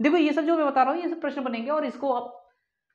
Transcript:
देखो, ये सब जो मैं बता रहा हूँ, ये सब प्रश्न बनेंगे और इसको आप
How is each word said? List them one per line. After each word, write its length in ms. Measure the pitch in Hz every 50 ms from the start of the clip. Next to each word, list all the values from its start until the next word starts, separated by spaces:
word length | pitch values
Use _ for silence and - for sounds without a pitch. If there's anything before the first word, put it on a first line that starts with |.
देखो, 140 | 226 294 311
ये 160 | 349 302 302
सब 120 | 302 320 302
जो 120 | 320 339
मैं 100 | 320 302
बता 160 | 277 277 262
रहा 100 | 254 254
हूँ, 100 | 302 349
ये 60 | 349 330
सब 120 | 339 -
प्रश्न 220 | 302 285 269 277 247
बनेंगे 260 | 247 233 226 226 269
और 140 | 302 311 294
इसको 280 | 254 - - 277 277
आप 280 | 254 240 233 - - - - _ _ _ _ _ _ _ _ _